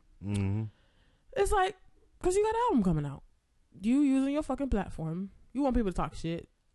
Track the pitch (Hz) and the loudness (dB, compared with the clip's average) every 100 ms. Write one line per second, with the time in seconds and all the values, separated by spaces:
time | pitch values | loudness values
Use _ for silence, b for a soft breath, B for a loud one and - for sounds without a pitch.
0 | _ - 98 104 98 104 110 b b b | _ -12 -4 0 0 0 -4 b b b
1 | b b b - 392 - 370 - - _ | b b b -2 2 2 0 -2 -20 _
2 | _ _ 359 381 427 453 480 302 190 156 | _ _ 0 2 2 2 2 2 2 0
3 | 143 143 - _ _ _ _ - 202 262 | -2 -10 -18 _ _ _ _ -6 0 2
4 | 285 269 269 285 302 262 277 208 180 - | 4 2 0 -2 -4 -4 0 0 -2 -6
5 | 160 170 196 - - 240 285 240 208 175 | -6 -6 -8 -12 -12 -2 0 2 0 -2
6 | 151 - 160 170 - _ _ | -4 -4 -6 -6 -10 _ _